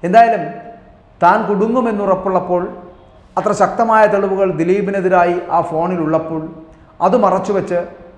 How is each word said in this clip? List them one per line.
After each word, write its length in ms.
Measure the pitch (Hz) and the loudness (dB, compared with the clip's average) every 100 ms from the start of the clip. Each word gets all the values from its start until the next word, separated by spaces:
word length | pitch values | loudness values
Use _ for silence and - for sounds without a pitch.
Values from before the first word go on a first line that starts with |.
| 180 | 6
എന്തായാലും, 360 | 214 233 214 147 - - - - - _ _ | 6 6 2 -4 -12 -18 -20 -20 -20 _ _
താൻ 140 | 170 208 196 | 2 2 0
കുടുങ്ങുമെന്നുറപ്പുള്ളപ്പോൾ, 1120 | 202 220 247 233 208 196 185 196 185 185 180 180 - - - - - - - | 0 0 0 -2 -2 -2 -2 0 -4 -2 -4 -4 -10 -20 -20 -20 -20 -10 -4
അത്ര 140 | 196 208 | -2 0
ശക്തമായ 420 | - - 226 220 214 202 | 0 0 2 4 4 2
തെളിവുകൾ 340 | 196 190 190 156 | 0 0 0 0
ദിലീപിനെതിരായി 760 | 165 196 190 196 185 175 175 175 - 165 | 0 0 0 -2 2 2 2 0 -2 -2
ആ 20 | 165 | -2
ഫോണിലുള്ളപ്പോൾ, 720 | 156 175 180 156 160 160 160 160 - - - - - 180 | -2 -2 -2 -2 -2 -2 -8 -8 -14 -20 -20 -20 -2 0
അത് 100 | 233 208 | 2 2
മറച്ചുവെച്ച് 540 | 185 190 196 - 175 180 - - | 0 -2 -4 -2 -4 -6 -14 -20